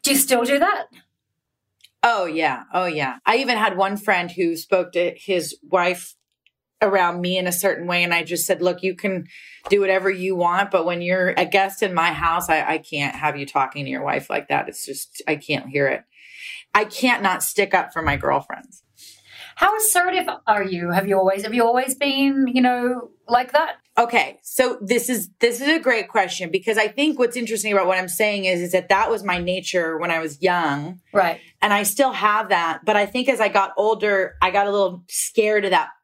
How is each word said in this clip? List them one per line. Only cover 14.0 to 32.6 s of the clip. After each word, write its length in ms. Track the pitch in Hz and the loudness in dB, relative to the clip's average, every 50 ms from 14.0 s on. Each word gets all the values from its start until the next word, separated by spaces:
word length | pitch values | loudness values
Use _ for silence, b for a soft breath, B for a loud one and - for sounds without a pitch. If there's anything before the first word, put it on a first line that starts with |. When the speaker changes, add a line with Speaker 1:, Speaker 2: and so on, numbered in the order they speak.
| 135 | -4
Speaker 2:
wife 260 | 143 156 135 139 - | -2 -4 -4 -4 -4
like 180 | - - - _ | -6 -6 -4 _
that. 200 | 143 143 - - | -4 -4 -4 -6
It's 180 | - - - | -10 -12 -12
just, 340 | - 139 139 - _ _ - - | -12 -10 -12 -12 _ _ -10 -6
I 100 | - 151 | -6 -6
can't 320 | 147 - - 147 135 - 131 | -6 -4 -6 -6 -6 -6 -6
hear 200 | 135 143 139 135 | -2 0 0 0
it. 160 | - - _ _ B B B B B B B B B B B B | -2 -4 _ _ B B B B B B B B B B B B
I 120 | _ 208 214 | _ 0 0
can't 380 | 214 - - 247 254 240 - | 0 -4 -2 0 0 0 2
not 200 | 208 190 185 180 | 0 0 0 0
stick 320 | - - - - 196 190 196 | -4 -4 -2 -2 0 2 2
up 180 | 180 - - | 0 0 0
for 80 | - 165 | -6 -4
my 140 | 160 151 143 | -2 -2 -2
girlfriends." 680 | 139 - 139 139 139 139 _ - - - - - - _ _ B B B B B B B B B B B B B | 0 0 0 0 0 -2 _ -16 -16 -16 -20 -20 -20 _ _ B B B B B B B B B B B B B
Speaker 1:
How 200 | - 330 392 427 | 2 2 2 2
assertive 520 | 440 415 - - 359 359 370 370 370 - - - - _ | 2 0 2 2 2 2 2 0 0 -2 -2 -6 -6 _
are 160 | 233 214 208 | 2 2 2
you? 300 | 196 190 185 170 175 175 | 2 -2 -4 -4 -4 0
Have 160 | 175 190 196 196 | 0 0 2 2
you 100 | 196 190 | 2 4
always, 240 | 190 190 196 196 | 4 2 2 0
have 100 | 202 226 | -4 -4
you 120 | 220 247 233 | 0 2 4
always 300 | 233 240 247 262 262 269 | 4 4 2 0 -2 -2
been, 500 | - 285 285 269 269 277 277 277 269 269 | -2 0 0 2 2 2 2 2 2 0
you 160 | 247 247 254 | 2 2 2
know, 480 | 247 247 247 247 240 247 247 247 240 - _ _ _ | 4 4 2 2 0 -2 -2 -4 -8 -14 _ _ _
like 240 | - 233 247 254 254 - | 0 2 2 2 2 0
that? 240 | 294 320 - - _ _ _ _ - | 0 0 0 -4 _ _ _ _ 0
Speaker 2:
Okay. 400 | 240 240 240 214 151 - - _ _ | 0 2 2 0 0 0 -6 _ _
So 340 | - - - 254 254 240 - | -10 0 0 0 0 0 -6
this 280 | 208 190 247 233 - 240 | -2 0 0 0 2 0
is, 220 | 254 214 - - _ _ | -2 -4 -4 -6 _ _
this 200 | - 233 233 233 | 0 0 0 0
is 60 | 269 | 2
a 140 | 285 320 320 | 2 2 2
great 280 | - 254 240 220 196 - | 2 0 0 0 -2 -2
question, 440 | - 220 190 175 - - 185 160 | 0 0 0 0 -2 -8 -6 -4
because 260 | 180 190 - 226 214 220 | -4 -4 -2 0 0 2
I 80 | 214 | 0
think 320 | 214 214 - 285 311 294 262 | 0 0 0 0 0 2 2
what's 180 | 247 233 240 | 0 0 0
interesting 360 | 247 233 220 226 208 214 220 | -4 -6 -4 -4 -4 -2 0
about 160 | 208 196 185 180 | 0 2 2 2
what 100 | 185 185 | 0 0
I'm 80 | 185 | -2
saying 380 | 180 - - 220 214 208 202 190 | -4 -2 0 0 0 0 -2 0
is, 160 | 185 185 175 | 0 0 0
is 100 | 175 175 | -2 0
that 180 | 180 185 180 - | -2 -2 2 2
that 200 | 196 196 220 - | 2 2 2 0
was 140 | 226 208 190 | -2 -4 -2
my 140 | 202 180 180 | -4 -4 -4
nature 600 | 175 175 180 185 180 - - 180 170 160 160 160 | -2 -4 -4 -4 -4 -4 -2 -2 -2 -2 -4 -4
when 140 | 170 175 | -4 -2
I 80 | 165 165 | -2 -2
was 200 | 160 156 147 139 | -4 -6 -8 -2
young. 600 | 151 185 175 175 165 151 143 143 147 165 185 - _ _ | 0 0 2 2 0 0 -2 -2 -4 -8 -10 -14 _ _
Speaker 1:
Right. 280 | - 202 185 170 165 B B B B _ | 2 2 2 2 0 B B B B _
Speaker 2:
And 120 | - 208 | 0 2
I 100 | 202 208 | 2 2
still 300 | 208 202 - - 277 262 | 0 -2 2 2 2 2
have 380 | 226 - 202 214 208 220 220 208 | 2 0 2 2 2 2 2 2
that. 340 | 202 175 | 0 2